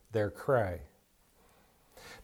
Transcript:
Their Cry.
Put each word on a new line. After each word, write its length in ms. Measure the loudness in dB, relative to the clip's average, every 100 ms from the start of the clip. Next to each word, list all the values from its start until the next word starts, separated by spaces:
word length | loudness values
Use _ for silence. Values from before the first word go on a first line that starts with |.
| _
Their 180 | 0 0
Cry. 520 | -2 2 4 4 -2 -10 _ _ _ _ _ -20 _ _ _ _ -20 -18 -16